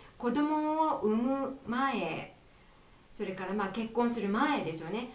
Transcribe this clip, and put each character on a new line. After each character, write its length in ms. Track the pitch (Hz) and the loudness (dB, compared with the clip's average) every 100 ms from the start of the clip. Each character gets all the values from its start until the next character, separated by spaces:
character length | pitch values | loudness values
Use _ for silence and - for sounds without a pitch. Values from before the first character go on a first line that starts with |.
| - - | -20 -4
子 140 | 240 | 0
供 640 | 190 302 302 302 311 311 - | 2 2 2 2 2 2 2
を 40 | |
産 140 | 214 220 | 2 2
む 420 | 247 269 269 - - | 2 0 -2 -6 -4
前、 680 | 240 269 220 165 151 - - - - - - - - - | 0 0 0 -2 -4 -8 -14 -20 -20 -20 -20 -20 -20 -18
そ 120 | - | -8
れ 100 | 190 | -6
か 120 | 190 185 | -4 -2
ら 80 | |
ま 120 | 208 190 | -2 -2
あ 40 | |
結 240 | 226 226 | -2 -2
婚 160 | 240 240 | 2 2
す 100 | 233 | 2
る 80 | 196 | 0
前 360 | 220 302 269 | 2 2 2
で 100 | 160 | -2
す 80 | 160 | -4
よ 80 | 160 | -4
ね。 220 | 214 247 | -6 -6